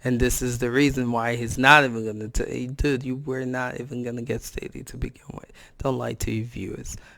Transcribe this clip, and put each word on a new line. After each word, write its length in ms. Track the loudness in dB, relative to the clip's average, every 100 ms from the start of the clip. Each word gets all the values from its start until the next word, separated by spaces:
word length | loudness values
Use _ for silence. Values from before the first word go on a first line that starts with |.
And 160 | 0 2
this 240 | 4 2
is 160 | -2 -2
the 120 | 0
reason 420 | 4 4 4 0
why 240 | 0 0 -2
he's 220 | -2 4
not 260 | 8 10
even 200 | 8 0
gonna 240 | -4 -6 -4
t-, 380 | -2 -2 -4 -6
dude, 380 | -2 0 0
you 120 | -2 -6
were 280 | -4 -4
not 360 | -4 -4 -4 -6
even 220 | -8 -6
gonna 200 | -6 -6
get 200 | -4 -6
Stadia 420 | -6 -10 -10 -12
to 120 | -14 -8
begin 300 | -8 -8 -16
with. 200 | -16 -16 -20 -20 -4
Don't 200 | -2 -2
lie 160 | -4
to 160 | -4 -4
your 160 | -4 -4
viewers. 500 | -8 -8 -8 -10 -14 -16